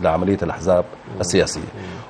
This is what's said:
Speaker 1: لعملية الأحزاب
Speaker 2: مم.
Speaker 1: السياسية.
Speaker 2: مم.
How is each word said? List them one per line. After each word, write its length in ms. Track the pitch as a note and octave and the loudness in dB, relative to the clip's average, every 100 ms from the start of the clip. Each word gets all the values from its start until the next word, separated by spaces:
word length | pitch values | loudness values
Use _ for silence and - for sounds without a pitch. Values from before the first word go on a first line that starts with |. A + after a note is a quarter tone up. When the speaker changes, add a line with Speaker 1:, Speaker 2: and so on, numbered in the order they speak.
Speaker 1:
لعملية 360 | F2 D#2+ F#2 G2 | 2 2 2 2
الأحزاب 420 | E2 - E2 F2+ - - - | 0 -2 2 2 2 -6 -12
Speaker 2:
مم. 60 | G#2 | -6
Speaker 1:
السياسية. 400 | F#2 F#2 E2 D#2+ | 0 2 2 -2
Speaker 2:
مم. 220 | D#2+ - F#2+ - - | -8 -10 -12 -12 -2